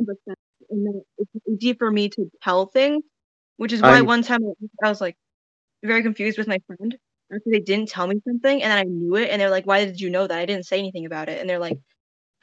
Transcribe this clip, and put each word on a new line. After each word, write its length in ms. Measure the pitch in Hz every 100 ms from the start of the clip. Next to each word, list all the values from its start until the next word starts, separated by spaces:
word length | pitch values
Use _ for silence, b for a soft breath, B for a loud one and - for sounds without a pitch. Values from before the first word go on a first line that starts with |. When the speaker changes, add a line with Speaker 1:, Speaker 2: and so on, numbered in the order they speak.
Speaker 1:
empathetic, 340 | 208 196 - 190 _ _ -
and 180 | 214 202
that 160 | 202 - -
it's 140 | 202 220 - 208
easy 100 | 233
for 180 | 240 226
me 180 | 208 202
to 220 | 202 175 _
tell 220 | - 180 190
things, 360 | 262 277 302 302 _ _ _ _ -
which 160 | 226
is 100 | 226
why 140 | 208 -
Speaker 2:
I'm 80 | -
Speaker 1:
one 160 | 233
time 180 | 233 240 214 185 214 -
I 60 | 214
was, 120 | 202
like, 140 | 185 - _ _ _ _ _ _
very 200 | 214 226
confused 340 | 226 214 208 214
with 80 | 214
my 120 | 196 -
friend 300 | 180 214 247 _ _ -
after 140 | 208 226
they 80 | 220
didn't 280 | 196 202 220
tell 180 | - 180
me 140 | 202 247
something, 360 | 240 269 277
and 80 | 220
then 60 | 208
I 40 |
knew 320 | 185 170 170 190
it, 120 | 233
and 120 | 208
they're 80 | 196
like, 140 | 190 190
"Why 180 | 196 208
did 160 | 180
you 80 | 190
know 180 | 180 190
that? 120 | 170
I 60 | 180
didn't 180 | 202 180
say 120 | 190
anything 260 | 196 185 160
about 240 | 156 156
it." 100 | 160
And 80 | 185
they're 100 | 175
like, 200 | 170 147 _ _ _ _ _ _